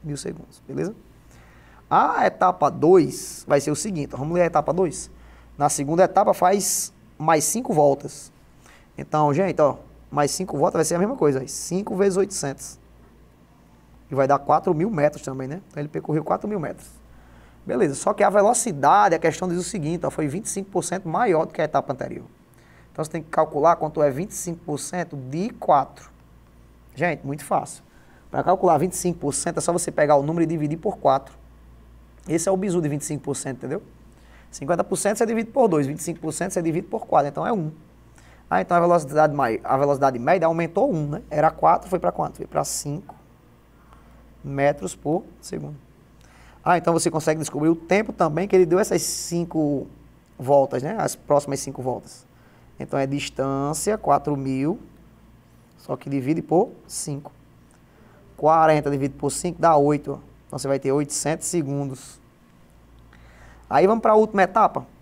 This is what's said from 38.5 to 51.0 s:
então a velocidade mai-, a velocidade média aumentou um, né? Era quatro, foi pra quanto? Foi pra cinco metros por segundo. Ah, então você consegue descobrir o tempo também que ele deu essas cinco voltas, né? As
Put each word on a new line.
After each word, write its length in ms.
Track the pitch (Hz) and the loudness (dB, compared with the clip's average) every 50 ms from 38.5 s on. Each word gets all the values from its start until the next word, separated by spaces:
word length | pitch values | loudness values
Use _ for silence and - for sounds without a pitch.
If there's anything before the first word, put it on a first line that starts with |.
| - 180 | 0 0
então 160 | 190 - 180 | 0 2 2
a 40 | 175 | 4
velocidade 540 | 170 175 175 170 151 135 147 151 156 151 143 | 4 6 4 4 2 0 2 4 4 4 4
mai-, 260 | 143 135 117 110 - - | 0 -2 0 -2 -4 -2
a 120 | - 123 | 0 0
velocidade 420 | 135 143 143 143 131 139 139 127 120 | 2 2 2 2 2 2 2 2 0
média 280 | 117 139 180 196 165 | 0 2 2 2 2
aumentou 460 | 160 165 165 170 160 165 196 240 294 208 | 2 0 0 -2 -2 0 0 0 2 0
um, 160 | 160 151 147 | -2 -2 -4
né? 140 | 147 185 - - | -6 -8 -10 -6
Era 200 | 156 151 151 156 | -2 2 2 2
quatro, 380 | - - - 160 170 - - - | 2 4 4 4 4 4 0 -4
foi 100 | 185 170 | -4 -2
pra 140 | 170 175 - | -2 -2 -2
quanto? 240 | - 160 151 - | -2 -4 -6 -6
Foi 100 | - - | -10 -14
pra 160 | - - 151 143 | -6 -4 -4 -2
cinco 520 | - - - - 147 143 170 - - - - - _ _ _ _ _ _ _ _ _ _ _ _ _ - - - - - - - - - - - | -2 -6 -8 -6 -6 -8 -8 -10 -14 -20 -20 -20 _ _ _ _ _ _ _ _ _ _ _ _ _ -20 -20 -20 -20 -20 -20 -20 -20 -20 -16 -12
metros 520 | 139 139 139 139 143 143 143 190 185 - | -8 -2 0 2 2 2 0 -6 -10 -10
por 300 | - - 143 156 180 233 - - - | -6 -4 -2 -2 -2 -4 -8 -20 -20
segundo. 360 | - - 180 165 147 143 151 139 _ _ _ _ _ _ _ - - - - - - - - - - | -14 -10 -10 -10 -10 -10 -14 -16 _ _ _ _ _ _ _ -20 -20 -20 -20 -20 -20 -20 -20 -6 0
Ah, 160 | 156 175 170 | 2 2 2
então 140 | 165 - 170 | 4 2 0
você 180 | 160 - 170 | 2 0 0
consegue 300 | 156 156 147 - 156 160 | -2 0 0 0 -2 -2
descobrir 280 | 156 - - 147 151 160 | -2 -6 -4 0 2 2
o 80 | 165 | 2
tempo 360 | 165 - - 185 202 220 214 233 | 2 0 0 2 2 2 0 -2
também 340 | - 180 160 147 165 185 | 0 0 0 0 -2 -2
que 80 | 196 - | 2 4
ele 120 | 185 185 | 4 6
deu 120 | 160 170 180 | 6 4 2
essas 240 | 214 208 190 170 - | 2 2 0 -2 -2
cinco 840 | - - - - - 170 170 170 170 - 160 156 147 143 131 123 - - - - - _ _ _ _ _ - | -4 -6 -8 -8 -6 -4 -4 -4 -4 -2 -2 0 0 0 -2 -4 -8 -16 -20 -20 -20 _ _ _ _ _ -10
voltas, 440 | 131 123 143 143 135 135 - 127 127 | 0 4 6 6 6 4 0 -4 -4
né? 140 | 156 208 | -4 -4
As 160 | 220 | -2